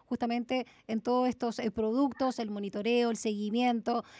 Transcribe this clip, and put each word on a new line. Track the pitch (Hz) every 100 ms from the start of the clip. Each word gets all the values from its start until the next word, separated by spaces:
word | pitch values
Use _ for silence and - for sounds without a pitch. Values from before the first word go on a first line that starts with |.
justamente | _ 240 233 240 233 254 247 - -
en | 220
todos | 240 247 254
estos, | - 240 226
eh, | 233
productos, | 226 220 247 277 233 262 240
el | 220
monitoreo, | 208 202 208 214 240 233
el | 220
seguimiento, | 220 208 208 233 247 233 233 240 -